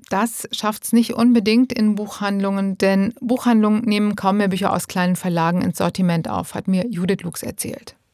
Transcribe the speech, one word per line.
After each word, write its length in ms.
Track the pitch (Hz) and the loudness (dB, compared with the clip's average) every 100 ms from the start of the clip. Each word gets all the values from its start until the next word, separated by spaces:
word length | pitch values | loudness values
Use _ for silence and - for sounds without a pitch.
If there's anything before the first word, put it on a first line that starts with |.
| - | -4
das 360 | 196 233 - - | -2 -2 -4 -10
schafft's 400 | - 214 214 - | -4 -4 -4 0
nicht 220 | 226 226 | 2 2
unbedingt 580 | - 240 233 202 233 262 | 2 4 4 4 4 2
in 220 | - 214 | 2 0
Buchhandlungen, 840 | 208 208 - 202 196 196 196 196 190 | 0 -4 -4 -4 -2 -2 -2 -2 0
denn 380 | 190 190 196 - | 2 2 0 -2
Buchhandlungen 640 | 226 254 247 220 214 214 214 | -2 0 4 4 4 2 2
nehmen 300 | 208 208 208 | 0 0 0
kaum 200 | 190 202 | 0 2
mehr 120 | 202 | 2
Bücher 260 | 190 196 | 0 0
aus 120 | 180 - | -2 -2
kleinen 300 | 185 180 180 | -2 0 0
Verlagen 460 | 185 170 165 175 | 0 0 0 0
ins 160 | 180 - | 0 0
Sortiment 500 | 175 - 175 165 - | -2 0 0 0 -2
auf, 260 | 98 170 | -6 -6
hat 140 | 208 190 | -6 -2
mir 180 | 185 240 | -2 -2
Judith 320 | 175 185 196 | -2 -2 -2
Lux 200 | 175 - | -4 -8
erzählt. 540 | - - - - - - _ | -10 -8 -10 -10 -16 -20 _